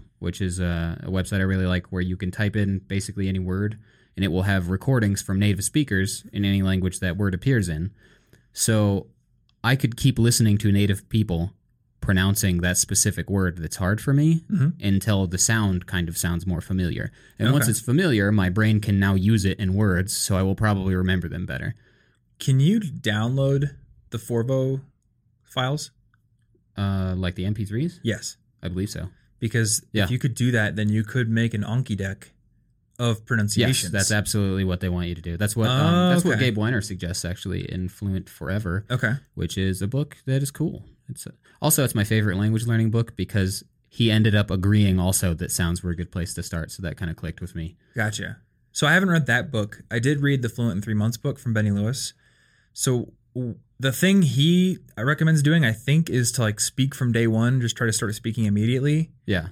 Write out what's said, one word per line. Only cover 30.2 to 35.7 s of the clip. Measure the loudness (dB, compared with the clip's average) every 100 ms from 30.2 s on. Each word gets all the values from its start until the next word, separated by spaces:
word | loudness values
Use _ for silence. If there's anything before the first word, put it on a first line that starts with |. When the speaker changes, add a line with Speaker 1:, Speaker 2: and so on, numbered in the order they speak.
| -2
Speaker 2:
do | 0 0
that, | 2 0
then | 0 0
you | 0
could | -2 -2 0
make | 0 0
an | -2
Anki | -2 -4 -2 -4
deck | -6 -8 -14 _ _ _ _ _ _ -4
of | -2 -2
Speaker 1:
Yes, | -2
Speaker 2:
pronunciations. | -2 0 2 2 2 -2
Speaker 1:
that's | -2 0
absolutely | 0 0 0 0 0
what | 0 -2
they | -2
want | -2 -4
you |
to | -6
do. | -6 -4
That's | -2
what, | 0
um, | 2